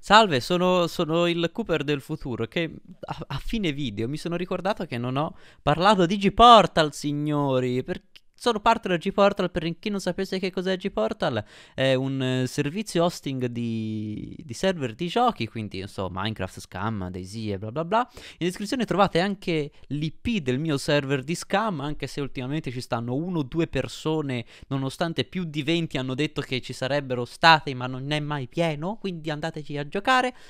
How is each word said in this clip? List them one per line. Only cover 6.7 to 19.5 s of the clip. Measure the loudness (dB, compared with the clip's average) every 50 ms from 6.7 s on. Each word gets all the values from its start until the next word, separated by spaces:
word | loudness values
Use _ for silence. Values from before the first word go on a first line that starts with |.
| 4 2 2 2 0
signori, | -4 -4 -4 -2 -2 0 0 0 2 2 2 2 2 2 2 0 -2 -2
perché | -4 -8 -8 -10 _ _ -20 _ -20 _ -4 -2
sono | 0 0 2
parte | 4 2 2 2 2 -2
da | -2
G-Portal, | 0 0 -2 2 6 4 4 6 2 -2 -2 _
per | -2 -4 -4 -6 -4
chi | -6 -4
non | -4 -2
sapesse | -4 -4 -2 -4 -4 -4 -4 -4
che | -4 -4
cos'è | -4 -2 -2 -2 -2
G-Portal, | -2 -2 -4 -2 -2 -2 -2 -2 -2 -2 -2 -2 -2 -6 -6 -16 -20 -20 -16 -4
è | 0 2 2 4
un, | 2 2 0 -2 -2
eh, | 0 0 0 0 0 -2
servizio | 0 0 -2 0 0 -4 -8 -2 0 2 2
hosting | 2 0 -2 -8 -6 -4 -4 -4
di, | -4 -4 -4 -4 -2 -2 -4 -4 -4 -4 -6 -6 -6 -8 -8 -10 -12 -12
di | -14 -14 -14 -8
server | -2 0 0 0 0 -4 -6 -4
di | -6 -6
giochi, | -2 2 2 2 2 2 0 -6
quindi, | -6 -4 -8 -8 -8 -8 -10
non | -10
so, | -10 -8 -6 -6 -6
Minecraft, | -4 -4 -4 -4 -4 -4 -6 -8 -8 -12
Scam, | -18 -12 -10 -6 -4 -4 -4 -4 -6 -6
DayZ | -8 -8 -10 -10 -10
e | -8 -6 -4 -4 -4
bla | -6 -8
bla | -6 -6 -4
bla. | 0 0 0 0 0 -6 -20 -20 -20 -10 _
In | -4 -4
descrizione | -4 -4 -6 -4 -2 -2 -2
trovate | 0 4 4 4 4 4 2
anche | 0 0 -2 -4 -4 -2